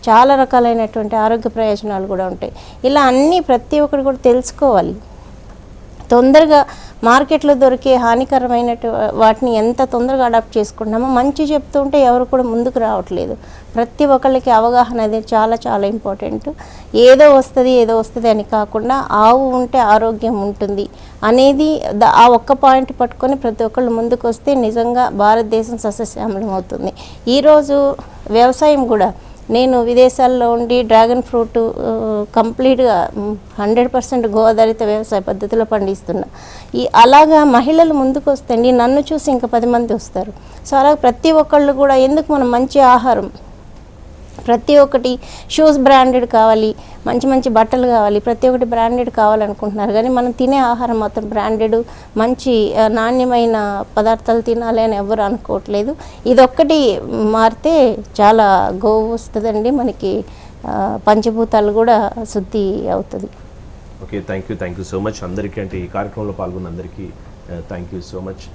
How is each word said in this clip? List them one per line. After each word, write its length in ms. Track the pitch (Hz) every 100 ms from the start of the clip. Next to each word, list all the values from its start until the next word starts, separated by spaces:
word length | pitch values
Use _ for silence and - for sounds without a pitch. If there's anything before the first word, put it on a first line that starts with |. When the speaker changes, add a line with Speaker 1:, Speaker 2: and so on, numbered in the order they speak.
| -
Speaker 1:
చాలా 280 | 220 262 277
రకాలైనటువంటి 800 | 262 254 240 226 220 226 208 226
ఆరోగ్య 320 | 214 233 226
ప్రయోజనాలు 580 | 226 220 208 214 196 190
కూడా 200 | 190 185
ఉంటాయి. 260 | 180 - - - -
ఇలా 160 | 254 285
అన్నీ 400 | 269 254 294 359
ప్రతి 400 | 330 247 - 302
ఒక్కరు 220 | 294 285
కూడా 140 | 269 262
తెలుసుకోవాలి. 800 | 247 247 254 - 285 208 170 190 - - - - - - - - - - -
తొందరగా 540 | 240 262 294 311 294 277 - - -
మార్కెట్లో 500 | 226 247 277 311 294
దొరికే 400 | 277 262 254 269 254
హానికరమైనటు 920 | 233 233 262 269 247 240 240 233 233 226 214
వాటిని 440 | - 220 220 254 220
ఎంత 260 | 220 240
తొందరగా 420 | 262 240 247 269
అడాప్ట్ 340 | 247 226 220 226
చేసుకుంటున్నామో, 500 | 208 - 214 220 254
మంచి 440 | 254 262 285 302
చెప్తుంటే 520 | 294 269 285 277 285
ఎవరు 200 | 254 247
కూడా 180 | 247 262
ముందుకు 360 | 254 226 247 254
రావట్లేదు. 580 | 220 208 180 180 175 - - - -
ప్రతి 300 | 226 233 -
ఒక్కళ్ళకి 460 | 294 262 269 262 254
అవగాహన 500 | 226 233 247 233 240
అనేది 240 | 220 220 214
చాలా, 220 | 226 220 226 240
చాలా 200 | 214 202
ఇంపార్టెంట్. 640 | 220 214 196 202 214 285 311 - - -
ఏదో 400 | 220 247 262 302
వస్తది, 360 | 277 254 269 254
ఏదో 280 | 254 226 226
వస్తది 300 | 220 247 226
అని 140 | 214
కాకుండా 680 | 208 220 208 220 220 269 254
ఆవు 400 | 208 220 247 269
ఉంటే 280 | 254 247 262
ఆరోగ్యం 640 | 220 214 226 220 226 220
ఉంటుంది 460 | 202 202 202 202 202 - - -
అనేది 600 | 214 240 269 277 311 311 -
ద-, 120 | 208
ఆ 240 | 226 - 240
ఒక్క 240 | 233 -
పాయింట్ 400 | 269 269 262 262 262
పట్టుకొని 360 | 240 - 254 277
ప్రతి 280 | 247 214
ఒక్కళ్ళు 260 | 226 226 247
ముందుకు 380 | 226 233 240 233
వస్తే 260 | 226 -
నిజంగా 540 | 277 220 233 233 240 247
భారతదేశం 680 | 202 208 226 214 220 220 233
సస్యశ్యామలం 720 | 220 202 220 - 214 196 220
అవుతుంది. 400 | 190 180 - 190 - - - -
ఈరోజు 680 | 262 285 302 285 285 277 - - - -
వ్యవసాయం 560 | 214 247 254 302 294 247
కూడా 260 | 214 254 - - - -
నేను 320 | 226 262 254
విదేశాల్లో 680 | 233 240 254 254 254 254 240
ఉండి 300 | 233 233 247
డ్రాగన్ 400 | 220 220 226 247
ఫ్రూట్, 360 | 240 240 226 233
ఆ, 640 | 226 - - 226 220 214 208 -
కంప్లీట్గా, 720 | 226 233 262 254 247 190 - -
మ్, 200 | 208 208 - -
హండ్రెడ్ 360 | 208 233 247
పర్సెంట్ 320 | 254 - 254 226
గో 160 | 208
ఆధారిత 400 | 220 220 220 220
వ్యవసాయ 380 | 214 214 220 208
పద్ధతిలో 440 | 190 196 202 226
పండిస్తున్నా. 600 | 220 220 196 196 - 185 - - - - -
ఈ 140 | 240 247 -
అలాగా 480 | 233 285 311 311
మహిళలు 500 | 294 240 240 320 330
ముందుకు 360 | 294 262 269 285
వస్తే 240 | 269 -
అండి, 180 | 233 247
నన్ను 300 | 254 240 277 294
చూసి 180 | 311 294
ఇంకా 160 | 262 240
పది 200 | 233 247
మంది 280 | 240 233
వస్తారు. 380 | 214 - 190 214 - - - -
So 40 |
అలా 200 | 277 277
ప్రతి 380 | 302 254 233 320
ఒక్కళ్ళు 400 | 311 302 302 285
కూడా 220 | 269 277
ఎందుకు 380 | 269 262 302 302
మనం 180 | 294 247
మంచి 300 | 240 254 285
ఆహారం, 500 | 254 247 247 214 196 - - - - - - - - - - - -
ప్రతి 300 | 233 - 294
ఒక్కటి 420 | 277 277 254 247 - - -
షూస్ 280 | - 311 285
బ్రాండెడ్ 480 | 262 269 262 254 240
కావాలి, 480 | 226 220 220 214 - - - 233
మంచి 200 | 247 269
మంచి 220 | 262 254
బట్టలు 380 | 220 220 254 247
కావాలి, 340 | 233 208 208
ప్రతి 280 | 220 233 254
ఒక్కటి 160 | 254
బ్రాండెడ్ 460 | 240 233 226 247 240
కావాలనుకుంటున్నారు. 840 | 233 214 220 208 202 208 208 202
కానీ 160 | 202 240
మనం 220 | 254 247
తినే 260 | 240 254 277
ఆహారం 440 | 247 240 247 226
మాత్రం 280 | 208 220 214
బ్రాండెడ్, 540 | 214 208 220 220 226 233 - - -
మంచి, 600 | 226 254 269 233 208 -
ఆ, 120 | 220
నాణ్యమైన 960 | 226 226 254 254 247 233 220 208 202 208 -
పదార్థాలు 440 | 214 226 226 226
తినాలి 420 | 226 233 233 226
అని 140 | 220 208
ఎవరు 260 | 202 220
అనుకోవట్లేదు. 760 | 202 220 - 196 - 202 220 311 - - -
ఇదొక్కటి 760 | 254 254 262 302 320 254 196
మారితే 920 | 117 226 214 226 226 226 302 330 254 214 208 -
చాలా 500 | 208 220 208 190 196 185 214
గోవు 260 | 220 220
వస్తుందండి, 580 | 226 - 226 220 214 220
మనకి, 540 | 277 240 196 190 208 - - - - -
ఆ, 320 | - 196 208 214
పంచభూతాలు 680 | 214 220 220 226 220 208
కూడా 380 | 208 233 220 202 - 220
శుద్ధి 540 | 208 190 214 196 208 -
అవుతుంది. 400 | 185 202 - 196 - - - - - - -
Speaker 2:
ఓకే, 200 | - 101 90
thank 220 | 95 92
you, 140 | 107 90
thank 180 | 87
you 140 | 90 95
so 100 | 104
much 160 | 104
అందరికీ. 360 | 90 92 101 98
అంటే 180 | 95 92
ఈ 80 | 87
కార్యక్రమంలో 460 | 98 101 - 104
పాల్గొన్న 360 | 95 92 90 87
అందరికీ, 400 | 85 85 - 92 - - - -
ఆ, 80 | 87 -
thank 200 | 90 87
you 100 | 95 85
so 120 | 92
much. 180 | 95 95 -